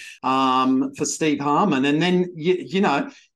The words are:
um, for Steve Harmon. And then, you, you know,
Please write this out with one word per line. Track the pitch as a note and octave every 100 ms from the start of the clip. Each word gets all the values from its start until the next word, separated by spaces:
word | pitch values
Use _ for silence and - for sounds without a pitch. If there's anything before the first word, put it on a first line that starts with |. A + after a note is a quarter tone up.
| - -
um, | B2+ C3 C3 B2+ C3 C3 C3+ -
for | D3
Steve | - D#3 C#3+
Harmon. | C#3+ D3+ G3 C3+ C#3+
And | D3+
then, | F3 F3+ F3+ D#3
you, | D#3 F3+
you | C3 F#3+
know, | G3 C#3 C4+ - _